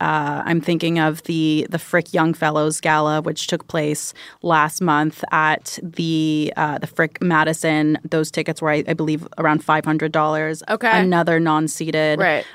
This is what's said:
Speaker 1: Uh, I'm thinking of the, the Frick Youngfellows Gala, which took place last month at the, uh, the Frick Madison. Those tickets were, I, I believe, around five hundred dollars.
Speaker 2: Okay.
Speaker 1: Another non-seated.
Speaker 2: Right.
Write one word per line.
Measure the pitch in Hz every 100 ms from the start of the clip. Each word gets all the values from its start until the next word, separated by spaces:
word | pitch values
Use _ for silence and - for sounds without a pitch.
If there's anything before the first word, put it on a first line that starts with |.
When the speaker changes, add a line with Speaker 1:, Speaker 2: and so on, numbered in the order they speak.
Speaker 1:
Uh, | 156 156 147 147
I'm | - 170
thinking | 180 165 165 170
of | 156 160
the, | - 165 156 151 -
the | 170
Frick | - 175 160
Youngfellows | 175 165 165 156 151 156 156
Gala, | 160 156 151 156
which | 160 160 -
took | - -
place | 165 151 151 - - - -
last | 175 156 151 -
month | 175 147 156 - -
at | 160 156 156 - -
the, | 175 165 165 160 156 151 151 -
uh, | 151 143
the | 151
Frick | - 160 -
Madison. | 180 160 156 160 160 151 151 156
Those | - 160 156
tickets | 165 156 156
were, | 156
I, | 151 151
I |
believe, | 165 156 151 - -
around | 160 151
five | - 156 156
hundred | 156 160
dollars. | 160 151 156 156 156 -
Speaker 2:
Okay. | 220 233 220
Speaker 1:
Another | 185 170 170 165
non-seated. | 165 156 156 - 160 156 156 151
Speaker 2:
Right. | 185 151 -